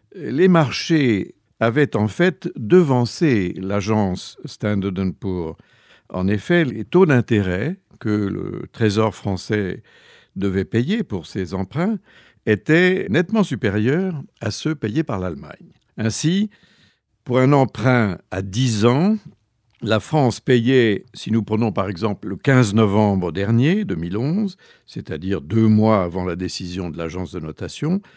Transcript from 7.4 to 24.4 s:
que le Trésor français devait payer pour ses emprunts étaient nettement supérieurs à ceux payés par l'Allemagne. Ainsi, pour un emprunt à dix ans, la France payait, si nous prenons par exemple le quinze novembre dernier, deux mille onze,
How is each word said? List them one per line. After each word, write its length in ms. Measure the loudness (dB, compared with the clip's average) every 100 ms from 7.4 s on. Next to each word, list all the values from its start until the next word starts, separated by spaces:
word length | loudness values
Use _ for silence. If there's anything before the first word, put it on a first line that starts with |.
| 0 -2 -4 -8 _ -10
que 80 | -4
le 540 | -2 -2 -4 -8 -10 -12
Trésor 420 | -2 0 2 0
français 680 | -2 -4 -6 -4 -4 -4 -8 -14 _ _ -20 _ -6
devait 280 | -2 -2
payer 380 | -2 -2 0 -2
pour 240 | -4 -8 -8
ses 260 | -8 -6
emprunts 460 | -6 -6 -4 -2 -4 -8 _ _ _ -2
étaient 600 | 0 2 4 4 2 0
nettement 320 | -2 0 0
supérieurs 720 | 0 0 -2 0 0 0 -2 -6 -12 _
à 100 | -8
ceux 240 | -4 -4
payés 280 | -4 -4 -4
par 160 | -2 -4
l'Allemagne. 540 | -4 -8 -12 -18 -20 _ _ -6
Ainsi, 500 | -4 -2 0 0 -2 -6 _ _ _ _ _ _
pour 140 | -2 2
un 140 | 4
emprunt 640 | 4 2 0 2 2 2 -2 _
à 100 | -8
dix 460 | -4 -2 0 2 4
ans, 320 | 4 2 0 -6 -20 _ _ _ _
la 140 | -2 -2
France 400 | 0 0 2 0
payait, 680 | 2 2 4 4 4 0 -6
si 200 | -14 -4
nous 100 | -2
prenons 300 | -2 -2 -2
par 160 | -2 -4
exemple 400 | -4 -6 -6 -8
le 80 | -4
quinze 360 | 2 4 4
novembre 600 | 4 4 4 4 2 0
dernier, 520 | -2 0 2 2 0
deux 120 | -2 -6
mille 200 | -6 -4
onze, 400 | -2 -2